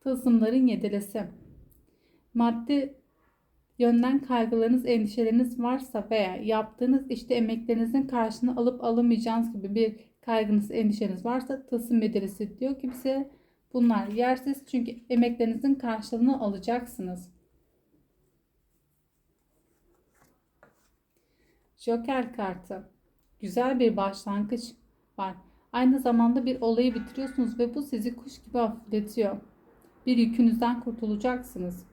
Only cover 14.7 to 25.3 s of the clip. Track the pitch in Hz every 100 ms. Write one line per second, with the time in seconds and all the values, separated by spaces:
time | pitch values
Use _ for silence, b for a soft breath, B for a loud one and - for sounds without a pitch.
14.7 | 254 233 - _ 240 240 240 226 226 277
15.7 | 277 240 220 214 226 247 262 214 196 208
16.7 | 240 247 - 185 180 - _ _ _ _
17.7 | _ _ _ _ _ _ _ _ _ _
18.7 | _ _ _ _ _ _ _ _ _ _
19.7 | _ _ _ _ _ _ _ _ _ _
20.7 | _ _ _ _ _ _ _ _ _ _
21.7 | _ - 233 233 269 233 - 196 180 -
22.7 | 196 - _ _ _ _ _ 196 180 254
23.7 | 262 233 196 196 196 - 202 208 233 -
24.7 | - _ _ _ - 190